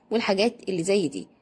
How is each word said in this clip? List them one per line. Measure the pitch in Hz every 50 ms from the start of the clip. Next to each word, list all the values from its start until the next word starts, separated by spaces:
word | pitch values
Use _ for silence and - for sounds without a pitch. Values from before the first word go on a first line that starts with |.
| _ -
والحاجات | 214 226 - - 196 190 208 240 - - - -
اللي | 185 175 165
زي | 185 196 208 180 139
دي." | - - - - _ _